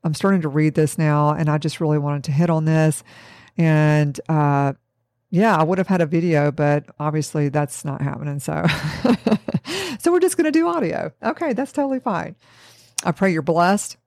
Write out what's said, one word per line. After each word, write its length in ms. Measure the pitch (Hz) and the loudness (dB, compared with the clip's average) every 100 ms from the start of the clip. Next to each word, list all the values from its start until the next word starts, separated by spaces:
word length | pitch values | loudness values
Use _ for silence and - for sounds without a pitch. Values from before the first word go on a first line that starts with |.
I'm 100 | 170 | -2
starting 280 | 151 196 190 | 0 2 2
to 80 | 156 | 0
read 260 | 143 156 151 | 2 2 2
this 220 | 151 - | 0 2
now, 340 | 156 147 147 | 2 2 2
and 180 | 151 156 | 2 0
I 80 | 151 | 0
just 220 | 151 - | -2 -2
really 180 | 160 151 | 0 0
wanted 280 | 143 143 139 | -2 -4 -2
to 60 | |
hit 180 | 139 170 | 0 2
on 160 | 160 156 | 2 2
this. 380 | 160 156 - - - - - - - | 2 2 0 -8 -20 -20 -20 -14 0
And, 640 | 165 156 151 151 147 135 - | 2 4 4 4 0 -4 -2
uh, 460 | 156 147 143 139 139 _ _ _ _ _ 165 | 0 2 2 0 -4 _ _ _ _ _ 2
yeah, 220 | 220 170 | 4 4
I 60 | |
would 160 | 160 185 | 2 0
have 80 | 185 | 0
had 120 | 185 | 2
a 60 | 160 | 2
video, 460 | 165 175 156 147 | 0 2 2 2
but 340 | 147 147 147 - - | 2 0 0 -2 -8
obviously 500 | 151 156 147 156 147 | -4 -4 -4 -2 -2
that's 340 | 147 147 - | -2 -4 -6
not 180 | 151 135 | -8 -4
happening. 380 | 139 143 147 143 | -6 -6 -8 -8
So, 260 | 147 156 165 151 151 - 254 - - | -6 -2 -2 -2 -6 -4 -2 0 0
<laughs> 680 | 214 - - - 359 381 247 | -2 -2 -6 -6 -8 -8 -4
so 120 | 339 | 0
we're 80 | 349 | 2
just 180 | 359 - | 2 0
gonna 140 | 311 | 0
do 160 | 311 339 | 2 0
audio. 440 | 339 185 - - _ | -2 -4 -4 -8 _
Okay, 320 | - 302 330 | -6 -4 -4
that's 180 | 220 277 | -4 -4
totally 280 | - 277 262 | -4 -2 -2
fine. 360 | 254 175 - 190 _ - - - _ - | -4 -4 -6 -14 _ -20 -20 -20 _ -6
I 80 | - | -4
pray 220 | 160 190 | 0 0
you're 80 | 165 | 0
blessed. 560 | 151 165 175 202 - - | 0 2 2 2 -2 -14